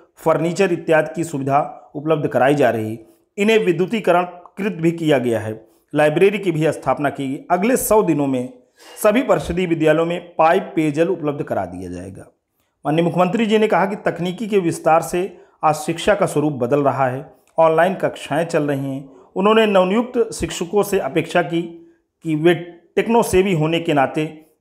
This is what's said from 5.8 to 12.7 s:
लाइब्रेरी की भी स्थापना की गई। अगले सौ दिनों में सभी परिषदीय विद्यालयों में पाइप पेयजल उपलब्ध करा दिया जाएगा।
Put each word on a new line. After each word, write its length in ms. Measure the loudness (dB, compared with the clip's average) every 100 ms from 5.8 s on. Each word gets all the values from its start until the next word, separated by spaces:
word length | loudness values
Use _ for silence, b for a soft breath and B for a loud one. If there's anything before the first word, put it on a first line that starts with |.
| _ 0
लाइब्रेरी 440 | 2 4 2 2
की 120 | -2
भी 200 | 0 -2
स्थापना 380 | -2 -2 -2 -2
की 180 | -4 -6
गई। 180 | -8 -2
अगले 260 | 0 2 0
सौ 260 | 2 2
दिनों 240 | 2 0 0
में 260 | -2 -4 -12 _ _ B B
सभी 200 | 2 2
परिषदीय 420 | 2 0 0 -4 -2
विद्यालयों 400 | 2 2 2 0
में 300 | -4 -6 2
पाइप 380 | 4 2 0 -2
पेयजल 320 | 0 2 0
उपलब्ध 360 | 0 -4 -4
करा 220 | -4 -4 -4
दिया 240 | -8 -10
जाएगा। 360 | -10 -12 -16 -20 _ _ _ _